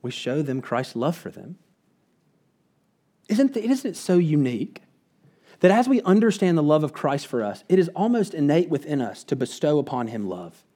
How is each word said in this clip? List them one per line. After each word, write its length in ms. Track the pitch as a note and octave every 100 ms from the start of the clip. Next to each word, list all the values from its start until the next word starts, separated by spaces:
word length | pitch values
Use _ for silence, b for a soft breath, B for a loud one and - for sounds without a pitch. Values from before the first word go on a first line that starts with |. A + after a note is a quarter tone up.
We 80 | B2
show 320 | - - C#3
them 180 | C#3+ C3
Christ's 360 | - A#2+ C3 A2+
love 200 | C3 E3+
for 140 | -
them. 260 | - F#2+ F#3 _ _ _ _ _ _ _ _ _ _ _ _ _ _ _ _ _
Isn't, 280 | G#3+ C#4 B3
isn't 320 | A3+ C4 A#3
it 80 | E3+
so 220 | - F3+
unique 640 | E3 D3+ C3 A#2+ C3+ - _ _ _ _ b b b b
that 100 | F#3
as 180 | G#3+ B3+
we 140 | B3+
understand 560 | F#3+ G3 A3+ G3+ F#3 E3
the 40 |
love 220 | D3 D3+
of 80 | D3+
Christ 360 | - D3+ C#3+ -
for 140 | B2
us, 220 | G#2 G2+ _
it 80 | F#3
is 100 | E3+ -
almost 380 | G#3+ A#3+ G3
innate 340 | D#3+ C#3+ D#3 E3+
within 320 | D3 D3 D3
us 240 | A2+ F#2+
to 120 | - C3+
bestow 420 | B2+ - D3+ D3+
upon 300 | C3+ B2 A#2
him 200 | A2+ G2+
love? 360 | F2+ E2+ _ _